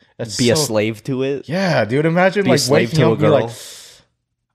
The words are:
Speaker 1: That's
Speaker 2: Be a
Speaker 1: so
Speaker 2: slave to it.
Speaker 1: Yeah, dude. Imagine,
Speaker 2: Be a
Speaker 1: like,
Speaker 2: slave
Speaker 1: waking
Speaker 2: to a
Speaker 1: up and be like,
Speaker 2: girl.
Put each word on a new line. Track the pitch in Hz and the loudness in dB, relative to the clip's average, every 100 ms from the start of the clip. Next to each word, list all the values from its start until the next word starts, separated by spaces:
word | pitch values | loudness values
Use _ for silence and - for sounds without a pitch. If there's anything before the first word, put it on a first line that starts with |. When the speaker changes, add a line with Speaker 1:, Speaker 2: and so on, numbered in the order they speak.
| _ - | _ -12
Speaker 1:
That's | 120 98 | -8 -2
Speaker 2:
Be | 120 | 0
a | 156 | 0
Speaker 1:
so | |
Speaker 2:
slave | 139 107 107 107 | 0 0 -2 -4
to | - 127 | -6 -4
it. | 135 143 - | -4 -4 -6
Speaker 1:
Yeah, | 170 190 135 | -4 0 0
dude. | 104 131 160 | 0 0 0
Imagine, | 170 190 196 | 2 2 2
Speaker 2:
Be | 190 | 0
a | |
Speaker 1:
like, | 151 | 2
Speaker 2:
slave | 123 - 117 | 2 2 2
Speaker 1:
waking | - | 2
Speaker 2:
to | 117 | 2
a | |
Speaker 1:
up | |
and | 107 | 2
be | 107 | 2
like, | 107 117 | 2 0
Speaker 2:
girl. | 117 - - - - _ _ _ _ _ | -8 -18 -20 -20 -20 _ _ _ _ _